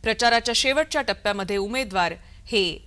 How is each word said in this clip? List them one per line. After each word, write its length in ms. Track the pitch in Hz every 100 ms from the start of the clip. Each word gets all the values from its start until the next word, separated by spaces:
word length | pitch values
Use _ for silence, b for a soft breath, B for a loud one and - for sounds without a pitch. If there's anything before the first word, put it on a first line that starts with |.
प्रचाराच्या 500 | 226 214 240 233 233 233
शेवटच्या 460 | 262 269 311 302
टप्प्यामध्ये 560 | 254 190 208 202 185 202
उमेदवार 560 | 202 254 254 190 180 165 b b -
हे 320 | 220 180 -